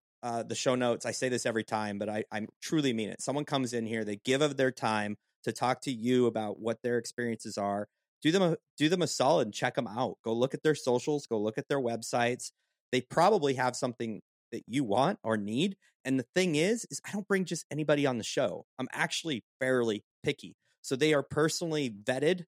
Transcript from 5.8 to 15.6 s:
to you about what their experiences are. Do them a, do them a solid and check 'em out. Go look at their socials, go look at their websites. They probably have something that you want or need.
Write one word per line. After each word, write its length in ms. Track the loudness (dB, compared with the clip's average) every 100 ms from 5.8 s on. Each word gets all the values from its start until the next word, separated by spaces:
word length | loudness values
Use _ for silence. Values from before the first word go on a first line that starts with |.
to 80 | -4
you 340 | -4 2 4 4
about 320 | 2 -4 -4
what 200 | -6 -4
their 140 | -2 -2
experiences 600 | -4 -6 -6 -6 -8 -4
are. 300 | -2 -2 -6 _ _ _
Do 100 | 2
them 120 | 4
a, 140 | 4 2 _ 0
do 120 | 2
them 120 | 4
a 60 | 2
solid 400 | 2 4 4 2
and 60 |
check 240 | -2 -2 -2
'em 100 | -4
out. 300 | -2 -4 -4
Go 100 | -4
look 200 | 0 0
at 80 | 0
their 140 | 0 0
socials, 500 | 2 0 2 -2 -2
go 140 | -2
look 180 | -2 -4
at 120 | -4
their 100 | -2
websites. 720 | -2 -4 -4 0 0 -2 -8 _ _ _ -4
They 100 | -2
probably 520 | 0 4 6 6 2 2
have 200 | 0 0
something 460 | -4 -4 -6 -6 -12 _ -12
that 120 | -12 -4
you 160 | -2
want 340 | 2 2 2 0
or 140 | -2 -2
need. 400 | 0 0